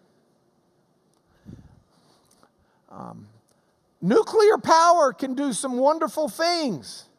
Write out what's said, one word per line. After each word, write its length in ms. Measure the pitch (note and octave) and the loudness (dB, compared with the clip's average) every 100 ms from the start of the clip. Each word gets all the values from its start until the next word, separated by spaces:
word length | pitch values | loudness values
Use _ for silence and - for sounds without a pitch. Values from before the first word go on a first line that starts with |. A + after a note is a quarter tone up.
| _ _ _ _ _ _ _ _ _ _ _ _ _ _ - - - _ _ _ _ _ _ _ _ _ _ _ _ | _ _ _ _ _ _ _ _ _ _ _ _ _ _ -20 -20 -20 _ _ _ _ _ _ _ _ _ _ _ _
Um, 380 | - A#2+ A2 G#2 _ _ _ _ _ _ - | -18 -18 -18 -20 _ _ _ _ _ _ -6
nuclear 560 | F3 D#4+ - A4 G#4 D4 | 0 0 2 4 4 4
power 540 | B3+ E4 E4+ E4+ C4+ | 2 4 6 4 2
can 240 | - C4+ | -2 -8
do 160 | B3+ C#4+ | -4 -4
some 260 | G3+ C4 B3 | -4 -6 0
wonderful 520 | C#4 D#4+ D#4 D#4 C#4+ | 0 0 -4 -4 -6
things. 800 | A#3+ E4+ E4+ C#4 C#3+ - - - | -2 -2 -2 -4 -6 -12 -20 -20